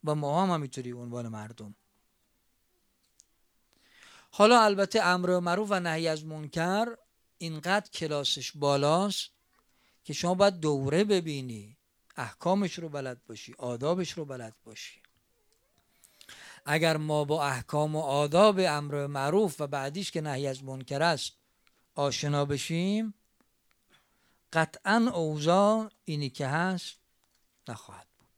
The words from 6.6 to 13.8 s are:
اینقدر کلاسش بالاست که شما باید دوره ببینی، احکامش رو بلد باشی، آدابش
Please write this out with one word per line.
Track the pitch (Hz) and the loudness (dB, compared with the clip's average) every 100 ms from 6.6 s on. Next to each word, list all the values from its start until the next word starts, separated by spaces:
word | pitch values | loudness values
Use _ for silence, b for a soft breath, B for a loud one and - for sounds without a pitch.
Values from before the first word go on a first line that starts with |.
| 170 196 233 226 _ _ _ _ | 0 0 -2 -6 _ _ _ _
اینقدر | 165 156 160 202 202 | -10 -6 0 0 -2
کلاسش | - 160 147 135 - 127 | -8 -4 -2 -2 -4 -6
بالاست | 151 143 139 143 165 202 190 - _ _ _ _ _ _ _ | 0 2 4 4 4 2 -2 -8 _ _ _ _ _ _ _
که | - | -12
شما | 147 175 | -4 0
باید | 185 202 180 | 4 4 4
دوره | 156 143 135 156 | 0 0 2 2
ببینی، | 208 196 160 143 127 110 104 131 _ _ _ - | 2 2 0 -8 -8 -12 -14 -20 _ _ _ -10
احکامش | 120 - 170 196 190 - | -10 -4 0 0 0 -4
رو | 165 | -10
بلد | 143 131 123 _ | -8 -8 -10 _
باشی، | 110 - - | -16 -16 -10
آدابش | 123 117 | -6 -2